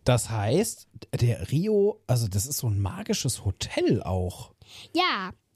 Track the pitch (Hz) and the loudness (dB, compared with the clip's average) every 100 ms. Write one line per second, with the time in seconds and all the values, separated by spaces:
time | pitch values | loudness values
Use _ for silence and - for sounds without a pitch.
0 | - 123 - 113 104 160 226 - - - | 2 2 2 -2 2 2 0 -4 -16 -20
1 | - - 117 - - 147 208 208 202 214 | -10 0 0 0 -2 0 2 4 4 0
2 | - 120 110 98 131 - 117 101 95 180 | 0 0 2 -2 -2 -2 0 0 0 -4
3 | 220 214 131 - 101 - - - 349 117 | -2 -2 -2 -2 -4 -4 -4 0 2 2
4 | - 92 90 - - _ - - - 320 | 0 -2 -2 -6 -16 _ -20 -20 -4 0
5 | 359 226 185 - _ | 0 0 -6 -12 _